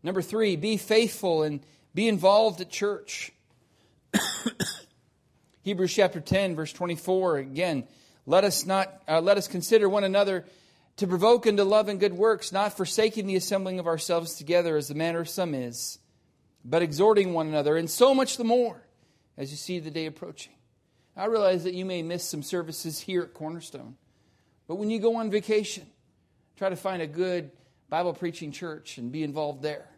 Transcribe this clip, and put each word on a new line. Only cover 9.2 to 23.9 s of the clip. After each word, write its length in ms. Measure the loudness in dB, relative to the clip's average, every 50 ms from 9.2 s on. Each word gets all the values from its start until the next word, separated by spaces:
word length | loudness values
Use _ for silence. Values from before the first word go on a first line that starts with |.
let 160 | 4 4 4
us 100 | 2 2
consider 400 | -4 -6 -6 0 4 4 4 4
one 160 | 4 2 2 0
another 420 | 2 2 2 2 2 0 -4 -6 -10 -20 _ _ _ _ _ _ _ _
to 100 | -6 -2
provoke 380 | -2 0 2 6 6 6 6 4
unto 180 | 2 4 4 4
love 240 | 4 4 4 4
and 120 | 2 0 0
good 140 | 0 0 2
works, 380 | 2 2 2 2 0 -2 -6
not 240 | -2 -2 -2 -2 -2
forsaking 520 | -4 -4 -2 0 2 2 2 0 -2 -4
the 80 | 0 0
assembling 440 | -2 0 0 -2 -2 -2 -4 -6 -4
of 80 | -2
ourselves 480 | -2 -2 -2 0 0 0 0 0 -4 -10
together 400 | -12 -4 2 2 4 4 4 0
as 120 | 0 -2
the 80 | -2 -4
manner 240 | -2 -2 -2 -2 -2
of 100 | -4 -6
some 240 | -4 -4 -4 -2 -2
is, 460 | -4 -6 -8 -8 -8 -10 -10 -12 -14 _ _ _ _ _ _ _ _ _ _ _ _ _
but 160 | 0 2 2
exhorting 520 | 2 2 2 4 6 6 6 6 4 2 0
one 140 | -2 -2
another, 300 | -2 -2 0 2 2 2
and 120 | 2 0 -2
so 240 | 4 4 6 6 6
much 240 | 4 2 0 -2
the 60 | -2 0
more 420 | 2 4 4 2 0 -2 -10 -20 _ _ _ _ _ _ _ _ _ _
as 140 | -12 -10 -10
you 60 | -10
see 220 | -12 -8 -8 -8 -8
the 120 | -8 -8
day 160 | -6 -6 -6
approaching." 460 | -6 -8 -12 -16 -16 -14 -16 -20 -20 _ _ _ _ _ _ _ _ _ _ _ _ _
I 100 | -4 -2
realize 400 | 0 2 4 4 4 4 4 0
that 80 | -4 -4
you 120 | -4 -6
may 160 | -4 -4 -4
miss 220 | -4 -4 -6 -6 -6
some 200 | -6 -8 -8 -8
services 560 | -4 -4 -4 -4 -6 -10 -8 -8 -8 -8 -8
here 240 | -8 -2 -2 -2 -2
at 100 | -4 _
Cornerstone, 640 | -12 -10 -10 -10 -10 -14 -14 -16 -16 -16 -16